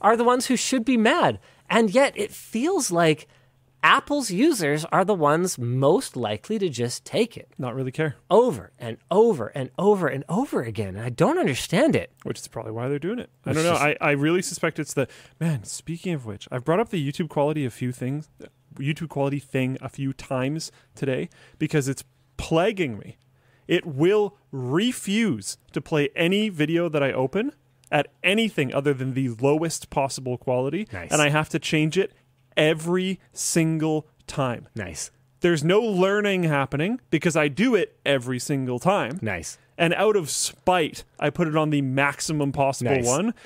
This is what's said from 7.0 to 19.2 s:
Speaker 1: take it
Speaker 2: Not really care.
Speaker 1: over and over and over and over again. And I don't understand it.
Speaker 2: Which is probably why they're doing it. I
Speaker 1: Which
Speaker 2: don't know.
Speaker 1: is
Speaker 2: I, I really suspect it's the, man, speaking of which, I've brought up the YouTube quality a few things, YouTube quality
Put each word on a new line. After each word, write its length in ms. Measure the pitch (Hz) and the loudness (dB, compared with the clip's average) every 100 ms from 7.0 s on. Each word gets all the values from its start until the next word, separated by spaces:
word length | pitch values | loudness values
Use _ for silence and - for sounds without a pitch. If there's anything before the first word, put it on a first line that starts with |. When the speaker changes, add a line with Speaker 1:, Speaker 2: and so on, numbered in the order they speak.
Speaker 1:
take 320 | - 147 233 - | -6 -2 -2 -6
it 120 | - - | -18 -10
Speaker 2:
Not 160 | 127 | -8
really 180 | 131 131 | -6 -6
care. 240 | 156 156 - - | -4 -4 -4 2
Speaker 1:
over 420 | 202 247 120 - - | 4 4 0 -10 -14
and 180 | 120 117 - | -12 -10 -2
over 380 | 190 233 151 107 | 4 4 2 -4
and 220 | 143 127 - | -6 -8 0
over 300 | 196 202 147 | 2 2 2
and 160 | 135 - | -2 -4
over 340 | 190 285 233 | -2 -2 -2
again. 340 | 113 110 95 98 | -4 -4 -6 -6
And 80 | |
I 60 | 123 | -6
don't 280 | 120 196 359 | 2 2 2
understand 560 | 214 127 - 185 311 | 0 -2 0 2 4
it. 180 | 131 - _ | 2 -2 _
Speaker 2:
Which 140 | - - | -10 -10
is 100 | - | -10
probably 240 | 117 113 | -10 -8
why 160 | 110 127 | -6 -4
they're 100 | 143 | -4
doing 200 | 170 247 | -6 -8
it. 120 | - _ | -10 _
I 60 | - | -4
Speaker 1:
Which 60 | 156 | 0
Speaker 2:
don't 80 | |
know. 100 | 170 | 2
Speaker 1:
is 60 | 147 | 2
Speaker 2:
I, 160 | 147 - | 2 2
I 100 | 151 | 0
really 300 | 143 151 185 | 2 2 0
suspect 360 | - - 165 160 | -2 -4 -4 -4
it's 160 | 147 | -6
the, 140 | 147 123 - - - | -2 -4 -6 -18 -4
man, 240 | 165 135 | -2 -2
speaking 500 | 98 - - 170 185 | -6 -12 -10 -8 -4
of 120 | 151 110 | -6 -6
which, 220 | 98 - | -12 -8
I've 140 | 131 | -6
brought 160 | 156 180 | 0 0
up 80 | 233 | 0
the 240 | 180 139 | -2 -4
YouTube 160 | - 160 | -4 -4
quality 360 | 151 143 156 | 0 0 0
a 60 | 127 | -4
few 220 | - 127 | -4 -6
things, 360 | 127 123 147 - - - _ _ | -4 -6 -6 -8 -20 -20 _ _
YouTube 340 | - 139 151 160 | -8 -6 -6 -6
quality 300 | 143 | -4